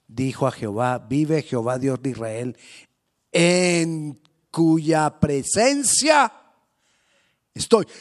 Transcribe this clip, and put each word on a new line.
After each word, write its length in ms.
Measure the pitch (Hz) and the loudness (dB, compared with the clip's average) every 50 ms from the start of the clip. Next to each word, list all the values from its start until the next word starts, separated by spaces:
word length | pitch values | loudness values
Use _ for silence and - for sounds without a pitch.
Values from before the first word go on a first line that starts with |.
| _ _ | _ _
dijo 400 | 113 113 131 135 120 - 135 131 | -8 -6 -6 -6 -2 -2 -2 -2
a 40 | |
Jehová: 460 | - - 123 107 101 107 123 123 127 120 | -2 -4 -8 -6 -4 -2 -2 -2 -2 -4
"Vive 460 | - 107 127 143 156 147 160 156 139 | -6 -4 -2 -2 0 0 0 -2 -2
Jehová, 340 | - - 123 113 120 127 131 | -4 -6 -4 -4 -4 -4 -2
Dios 240 | 127 135 131 120 | -2 -4 -4 -4
de 80 | 123 143 | -4 -8
Israel, 480 | 120 110 113 113 110 113 123 127 117 - - - - - - _ _ _ _ _ _ _ _ _ | -6 -6 -8 -8 -8 -8 -8 -8 -10 -12 -18 -20 -20 -20 -20 _ _ _ _ _ _ _ _ _
en 880 | - 175 170 175 180 180 180 180 175 170 165 165 160 160 151 151 139 - _ _ _ _ _ _ | 0 2 2 4 4 2 2 2 0 0 0 -2 -4 -6 -8 -10 -12 -14 _ _ _ _ _ _
cuya 720 | - 165 165 160 160 165 156 151 160 156 151 147 - - | -2 0 2 4 4 2 2 2 2 2 2 0 0 -2
presencia 1120 | - 151 143 139 120 - - 190 226 262 285 285 277 214 - - 233 302 302 294 269 214 - - _ _ _ _ _ _ _ _ _ _ _ _ _ _ _ _ _ _ _ _ _ _ _ | -2 0 0 -2 -4 -2 0 2 2 2 2 2 0 0 0 2 2 4 4 4 4 2 -2 -8 _ _ _ _ _ _ _ _ _ _ _ _ _ _ _ _ _ _ _ _ _ _ _
estoy". 320 | - - - 226 220 175 - - - | -12 2 4 4 4 4 -2 -8 -18